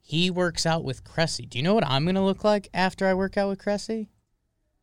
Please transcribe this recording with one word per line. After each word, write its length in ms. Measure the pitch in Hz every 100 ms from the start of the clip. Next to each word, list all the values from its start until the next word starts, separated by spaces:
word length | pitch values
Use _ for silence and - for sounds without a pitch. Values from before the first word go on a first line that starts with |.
He 300 | - 151 180
works 340 | 180 175 165
out 200 | 170 165
with 200 | 135 127
Cressey. 440 | - - 160 - 120
Do 100 | 120
you 40 |
know 120 | 160
what 120 | 220 -
I'm 200 | 135 160
gonna 180 | 190
look 180 | 190 190
like 260 | 214 208 -
after 340 | 185 185 - 190
I 60 |
work 220 | 185 190 202
out 140 | 196
with 80 | 196
Cressey? 460 | - 202 - 226 214 _ _ _ _ _ _ _